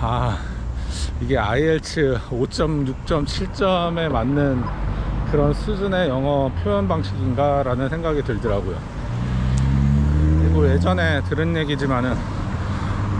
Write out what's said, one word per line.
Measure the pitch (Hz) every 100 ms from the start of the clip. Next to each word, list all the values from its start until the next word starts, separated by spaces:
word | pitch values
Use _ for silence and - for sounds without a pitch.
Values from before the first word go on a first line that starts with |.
'아, | 113 120 120 95 - - - - - - - -
이게 | 120 131
아이엘츠 | 104 123 160 156 - 165 139 120 -
오점, | 120 135 - 160 151 131
육 | 131 -
점, | 160 143
칠 | - 190
점에 | - 190 180 170 170 160
맞는 | 127 120 143 139 127 123 - - - - - -
그런 | 147 147
수준의 | 143 - 202 196 185 170
영어 | 127 139 143 135 104
표현 | 104 101 98
방식인가?'라는 | 160 - - 131 123 143 143 131 127 135
생각이 | 160 160 147
들더라고요. | 131 104 113 101 92 78 - - - - - 64 64 65 67 69 69 71 - 73 - 80
그리고 | 80 80 -
예전에 | - 175 180 165 143
들은 | - 147 165 165
얘기지만은 | 147 139 135 127 127 110 - - - - - - - - -